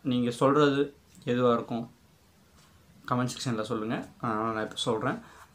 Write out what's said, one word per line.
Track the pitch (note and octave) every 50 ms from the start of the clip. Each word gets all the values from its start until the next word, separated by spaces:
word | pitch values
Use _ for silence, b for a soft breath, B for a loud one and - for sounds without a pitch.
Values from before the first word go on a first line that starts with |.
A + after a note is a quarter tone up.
நீங்க | - C#3+ B2 B2 A#2+ A#2+
சொல்றது | A#2+ - D3 C3+ C#3+ D3+ D3 C#3+ C#3 C#3 C#3+ C#3+ - - _ _ - - -
எதுவா | C3+ B2 A#2+ B2+ A#2+ A#2+
இருக்கும்? | A#2 - - B2 A2+ A#2 - - _ _ _ _ _ _ _ _ _ _ _ _ - - - - - _ - - - - -
கமெண்ட் | C3 B2 B2+ B2
செக்ஷன்ல | - - - C3+ A#2 G#2+
சொல்லுங்க. | G#2+ - A#2+ A2 G#2+ A2 C3 - - - - - -
ஆ, | A#2+ A2
நான் | G#2+ A2 A2+ A2 A2 A2
இப்ப | G#2+ -
சொல்றேன். | - - - A2+ A2 A2 C3+ F#3 B B B B B B B -